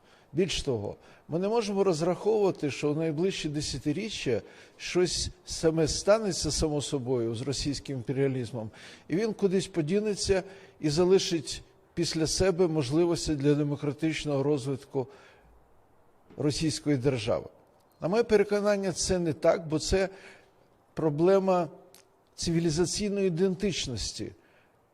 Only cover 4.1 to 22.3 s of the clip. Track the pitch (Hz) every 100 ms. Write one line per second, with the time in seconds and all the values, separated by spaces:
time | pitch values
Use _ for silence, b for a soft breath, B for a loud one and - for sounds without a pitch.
4.1 | - 143 107 B B B - - 175 180
5.1 | - - - - - 160 160 156 - -
6.1 | 220 214 170 156 - 160 147 139 143 120
7.1 | 127 113 113 135 127 147 131 - 135 113
8.1 | 135 139 131 113 123 107 B B B -
9.1 | 160 226 202 202 190 - 175 151 202 214
10.1 | 196 - 190 175 B B - 151 147 180
11.1 | 190 185 165 - - - _ _ - 165
12.1 | 160 151 - 190 170 180 156 127 151 175
13.1 | 165 - 151 143 147 147 143 147 135 160
14.1 | 147 151 139 139 147 127 131 - 139 123
15.1 | B B B B - _ _ _ _ _
16.1 | _ _ - 147 - 160 - 147 139 131
17.1 | 127 107 80 - - _ _ _ _ 156
18.1 | 214 233 208 202 208 202 202 196 151 -
19.1 | 185 170 139 165 175 160 151 - 185 185
20.1 | B B B B _ _ _ _ - 156
21.1 | 147 175 196 190 180 170 - - - _
22.1 | _ _